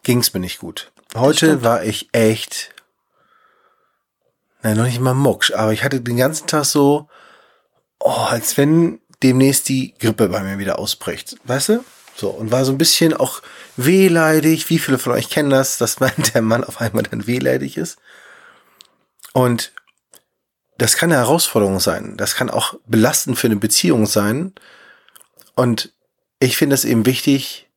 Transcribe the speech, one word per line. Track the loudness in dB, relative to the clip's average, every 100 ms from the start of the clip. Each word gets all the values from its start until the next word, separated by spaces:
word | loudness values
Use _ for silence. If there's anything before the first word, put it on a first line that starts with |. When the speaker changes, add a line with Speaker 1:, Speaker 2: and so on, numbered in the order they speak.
Speaker 1:
ging's | 0 0 0
mir | -4
nicht | -8 -10
gut. | -14 -16 -20 _ _
Heute | 0 2 4 2
Speaker 2:
Stimmt. | 4
Speaker 1:
war | 2 0
ich | -2 -6 -2
echt, | 2 2 2 -6 -12 -12 -20 _ _ _ _ _ _ _ _ _ _ _ _ _ _ _ _ _ _
na, | -2
noch | 0
nicht | 0 0
mal | 0
mucksch, | 2 2 2 -2
aber | 0 0
ich | 0
hatte | -2 -4
den | -4 0
ganzen | 0 -2 -4
Tag | -2
so, | 0 2 4 2 -4 -20 -20 _ _ _ _ _ _ _
oh, | -2
als | 0 -2 -2 -2 0
wenn | 2 2 2 -4 _ _
demnächst | 2 4 2 2 -2
die | -4 -4 _
Grippe | -4 0 0
bei | 0
mir | -6 -6
wieder | -6 -4
ausbricht, | -6 -6 -8 -10 -14 -16
weißt | -6 -4 0
du? | -2 -2 _ -20
So, | -8 -8
und | -6 -2
war | 0
so | 0
ein | 2
bisschen | 2 4 2
auch | 2 -2 -4 -16 -20 -16 -2
wehleidig. | 2 4 6 4 4 4 4 2 0
Wie | -2
viele | 0 -2
von | 0
euch | -2 0
kennen | -2 2
das, | 2 0 -2
dass | -4 0
man, | -2 0
<laughs> | -2
der | 0
Mann | 2 0
auf | -2 -6
einmal | -4 -4
dann | -4 -6 -4
wehleidig | -2 0 -2 -4 -6
ist? | -8 -10 _ -20 -20 -20 -20 _ _ _ -20 _ _ _ -20
Und | -6 -4 -4 -8 -16 _ _ _ _ _ _ _ _ _ -4
das | -2 0
kann | 2
eine | 2
Herausforderung | 2 0 0 0 0 0
sein. | -2 -4 -8 -8
Das | -6 -4
kann | -4
auch | -2 -4 -8 -2
belastend | 2 2 0 -4 -2
für | 0
eine | 0
Beziehung | 0 0 2 2 2
sein. | 0 0 -4 -6 -12 -20 -20 -20 _ _ -20 _ _ _ -2
Und | 0 -2 -6 _ _ _ _ _
ich | -2 2
finde | 0
es | 2
eben | 2 2
wichtig | 2 2 0 0 -2 -16 _